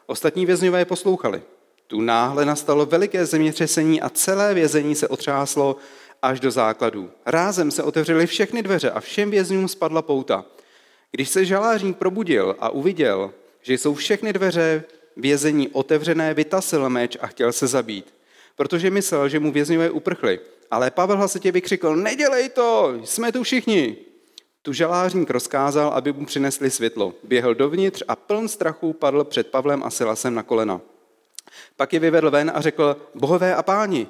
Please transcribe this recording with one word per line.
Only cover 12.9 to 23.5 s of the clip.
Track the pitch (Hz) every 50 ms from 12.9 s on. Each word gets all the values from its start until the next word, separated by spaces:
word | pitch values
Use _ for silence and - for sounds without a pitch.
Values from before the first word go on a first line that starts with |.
| 190 160 147 113 98 95 98 98 - - - _ _ _
že | - - 131
jsou | 123 - 147 143
všechny | 143 - - 208 196 226 214 196
dveře | 190 196 185 170 170 165 160 160 156 160 - - - _ _ - -
vězení | 117 135 147 139 143 156 151 147 135 -
otevřené, | - 139 135 - 156 151 156 170 160 160 160 156 156
vytasil | 151 151 151 - 190 185 - 170 151 135 131
meč | 127 123 120 120 - -
a | - 117
chtěl | - - 123 120 120
se | - 143 127
zabít, | 131 131 117 113 104 98 92 - _ _ _ _ _ _ - _ _
protože | - 139 139 - 165 175 190
myslel, | 190 202 190 - 175 143 139 139
že | 147 151
mu | 151 151
vězňové | 139 147 147 147 170 165 165 170
uprchli. | - 151 - 196 180 - - 110 92 90 - - - _ _ -
Ale | 117 117 127 127
Pavel | - - 180 190 208 196
hlasitě | 202 190 - 180 - 190
vykřikl: | 175 180 180 - 196 175 - 160 156
'Nedělej | 165 202 220 262 269 294 269 269 247 254 262
to, | 262 254 240 233 226 214 190 143 123 117 110
jsme | - - 220 233 240
tu | - 254 240
všichni.' | -